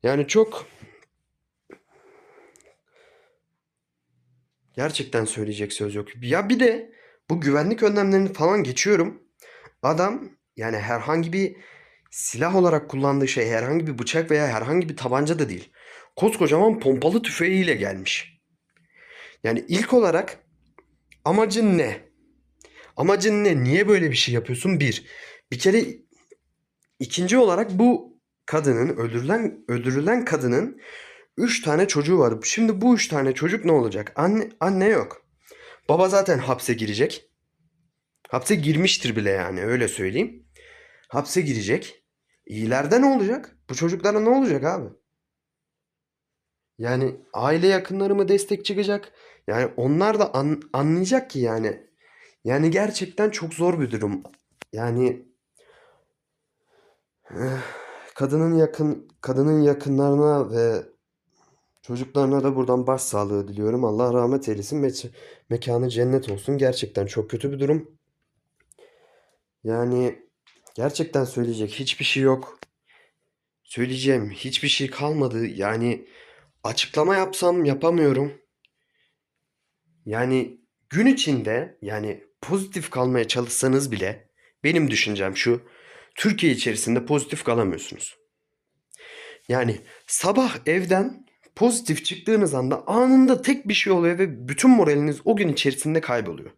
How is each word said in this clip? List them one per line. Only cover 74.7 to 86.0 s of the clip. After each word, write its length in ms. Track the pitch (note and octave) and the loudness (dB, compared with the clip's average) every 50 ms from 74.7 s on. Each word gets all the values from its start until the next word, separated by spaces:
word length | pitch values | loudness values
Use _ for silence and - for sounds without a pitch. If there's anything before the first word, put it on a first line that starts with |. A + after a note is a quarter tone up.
| - - C#3 C3 | -2 -2 -2 -6
kalmadı. 560 | - - C#3 D3 D#3 D3+ C#3 B2 A2+ A2+ A#2 | -6 -4 -4 -2 0 0 0 0 0 -4 -4
Yani 600 | G2+ - - G2 G#2 A2 A2+ A#2 A#2+ A#2 - - - - - - - - _ _ _ _ _ _ | -4 -4 -4 -4 -2 -2 0 0 -2 -2 -4 -8 -18 -20 -20 -20 -20 -20 _ _ _ _ _ _
açıklama 520 | G#2+ A2 - - - - D3+ D#3 F3 G3 | -6 -4 -4 -6 -2 0 0 2 2 2
yapsam 480 | F#3+ F#3+ F#3+ F#3+ - F#3 F3 F3 F3+ D#3+ | 2 0 -2 -4 0 0 2 2 2 2
yapamıyorum. 680 | C#3+ C3+ C#3 E3 E3 F3 E3+ D#3 C#3+ C3 B2+ C#3 C#3+ C#3+ - _ _ _ _ _ _ _ _ _ _ _ _ _ _ _ _ _ _ _ _ _ _ _ _ _ _ _ _ _ _ _ _ _ | 0 0 2 0 0 2 4 4 2 2 2 -2 -4 -6 -12 _ _ _ _ _ _ _ _ _ _ _ _ _ _ _ _ _ _ _ _ _ _ _ _ _ _ _ _ _ _ _ _ _
Yani 540 | G#2+ G#2 A2+ B2 B2+ C3 C3 A#2 - - - _ _ _ _ _ _ | -6 -4 -2 0 2 2 0 0 -2 -8 -20 _ _ _ _ _ _
gün 160 | - E3 A3+ | -2 2 4
içinde 720 | C4+ C4+ - - D#3 C#3+ B2 - G#2+ A2 A#2+ D#3 F3+ - _ | 4 4 4 2 0 0 -2 0 -2 -2 -2 -4 -6 -12 _
yani 420 | - G2+ G#2+ G#2+ G#2 G#2+ G2+ - - _ _ _ | -12 -8 -8 -6 -6 -6 -8 -10 -14 _ _ _
pozitif 480 | - - E3+ G3 F#3+ F#3+ - F#3 D#3 - | -6 -4 -4 -4 -4 -6 -10 -10 -10 -8
kalmaya 380 | - B2+ B2+ B2+ B2+ B2 A#2 A2 | -4 -2 0 2 2 0 0 0
çalışsanız 640 | - B2 B2 A#2+ - - - C3+ C3 C3+ C#3+ C3+ | -2 -4 -2 -4 -4 -2 0 2 2 2 0 -2
bile 380 | A2+ G2 F#2 F#2+ A2+ - _ _ _ _ _ _ _ _ - | -4 -4 -4 -6 -6 -10 _ _ _ _ _ _ _ _ -2
benim 260 | C#3+ E3 E3+ D#3 C3+ | 0 2 2 2 2
düşüncem 460 | A2+ G#2 - G#2+ G#2 G2 G2 F#2+ F#2 | 0 0 -2 -2 -2 -2 -2 -4 -2
şu. 260 | - - A#2+ A#2+ A#2+ - - _ - - - - - | -2 0 0 0 0 -2 -14 _ -20 -20 -20 -20 -20